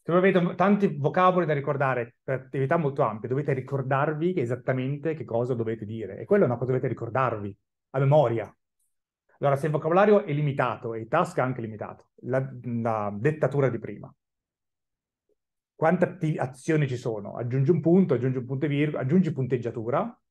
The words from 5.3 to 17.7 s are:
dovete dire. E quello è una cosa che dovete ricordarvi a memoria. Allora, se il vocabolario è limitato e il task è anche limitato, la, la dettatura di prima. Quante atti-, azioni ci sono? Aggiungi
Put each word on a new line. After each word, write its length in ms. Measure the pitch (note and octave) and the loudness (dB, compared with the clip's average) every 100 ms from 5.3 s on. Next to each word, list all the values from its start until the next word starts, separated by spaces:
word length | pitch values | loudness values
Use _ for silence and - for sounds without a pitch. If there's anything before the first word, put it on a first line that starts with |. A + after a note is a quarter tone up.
| A2+ B2 | -2 -2
dovete 320 | B2+ A2+ A2 | -2 -2 -6
dire. 340 | G#2 A2+ G2+ G2 | -8 -8 -10 -10
E 60 | |
quello 200 | A#2 G3+ | 0 4
è 20 | D#3+ | 4
una 100 | A#2+ | 0
cosa 160 | B2 | 0
che 60 | B2+ | -2
dovete 140 | B2+ | -2
ricordarvi 640 | A2+ A2+ B2 C3 A2 G2+ F#2+ _ _ _ | -6 -4 -2 0 -2 -8 -12 _ _ _
a 80 | C3+ | 0
memoria. 580 | C#3 D3+ B2+ A#2 G2+ _ _ _ _ _ _ _ _ _ | 4 4 4 0 -4 _ _ _ _ _ _ _ _ _
Allora, 160 | C#3+ C#3 | 0 0
se 100 | D#3 | 0
il 60 | |
vocabolario 520 | D3+ D#3 F3 G#3 G3+ | -2 2 4 6 4
è 80 | G3 | 2
limitato 600 | D3 D3 C#3 B2+ A2 A#2 | -2 -2 0 -2 -2 -6
e 60 | A2+ | -8
il 80 | A2 | -2
task 280 | D#3+ F3 - | 0 0 0
è 40 | |
anche 180 | B2+ B2+ | -2 -2
limitato, 500 | A2+ G#2+ G2+ - _ _ | -8 -8 -12 -12 _ _
la, 180 | B2 C3 C3+ B2+ | -4 -2 -2 -8
la 520 | B2 A#2 A#2 A2 G#2 | -6 -4 -2 -2 -4
dettatura 540 | G2+ B2+ D#3 C3+ C#3+ C3+ | -2 -2 0 0 2 0
di 100 | A2+ | -2
prima. 340 | G#2+ G#2 F2+ _ _ _ _ _ _ _ _ _ _ _ _ _ _ _ _ | -8 -12 -16 _ _ _ _ _ _ _ _ _ _ _ _ _ _ _ _
Quante 300 | _ D#3 F3+ F3+ | _ 2 2 0
atti-, 300 | F3 D#3 D#3 | 0 -4 -2
azioni 520 | C#3 - - D#3 C#3 | -4 -6 0 2 2
ci 80 | B2 | -2
sono? 400 | - A2 G2+ - | -4 -6 -8 -8
Aggiungi 340 | A#2+ C3 C#3 | -4 0 2